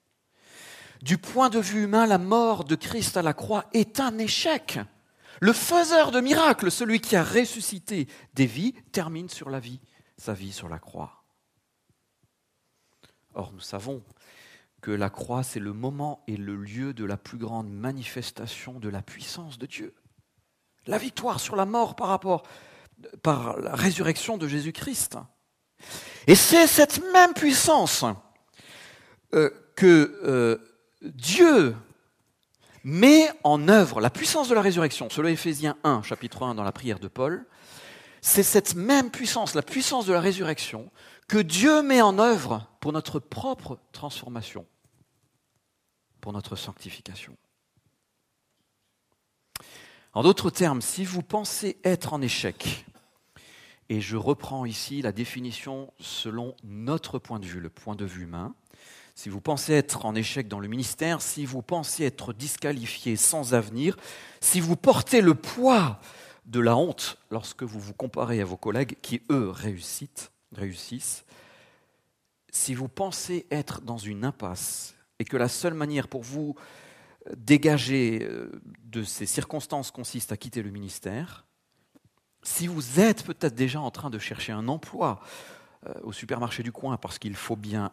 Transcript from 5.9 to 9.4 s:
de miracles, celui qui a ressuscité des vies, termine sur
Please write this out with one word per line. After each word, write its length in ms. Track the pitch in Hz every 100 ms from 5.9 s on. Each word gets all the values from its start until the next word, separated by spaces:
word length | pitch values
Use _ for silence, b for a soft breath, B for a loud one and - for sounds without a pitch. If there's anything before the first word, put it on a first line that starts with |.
| 320 285
de 100 | 247
miracles, 480 | 254 302 320 233 185
celui 320 | - 233 220
qui 140 | -
a 80 | 185
ressuscité 880 | 147 202 240 233 - 190 - 196 131 B B
des 120 | 123 127
vies, 260 | 120 226 - _
termine 380 | 202 160 165 180
sur 220 | -